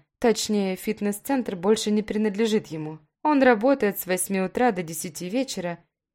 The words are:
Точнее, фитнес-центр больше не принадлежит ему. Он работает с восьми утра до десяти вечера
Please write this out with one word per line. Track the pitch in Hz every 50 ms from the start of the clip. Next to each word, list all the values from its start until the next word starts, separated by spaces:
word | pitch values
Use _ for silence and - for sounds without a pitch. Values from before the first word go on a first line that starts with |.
| _ _ _ _
Точнее, | - 240 214 214 - - 214 208 196 190 185 185
фитнес-центр | - 220 208 - 208 202 202 - - - 277 262 226 - 196 175
больше | 165 202 220 214 - 214
не | 208 214
принадлежит | 208 214 220 214 214 214 190 202 233 214 214 208 208 -
ему. | 156 160 156 151 156 156 _ _ _ _
Он | - 302 302 277 262
работает | 254 240 202 220 269 277 277 214 202 190 -
с | -
восьми | 180 185 185 190 - 196 190
утра | 190 185 - - 247 247
до | 208 180
десяти | 175 156 165 - - 180 139 - 175 180
вечера | 202 262 277 269 - 196 170 175 170 165 _ _ _ _ _ _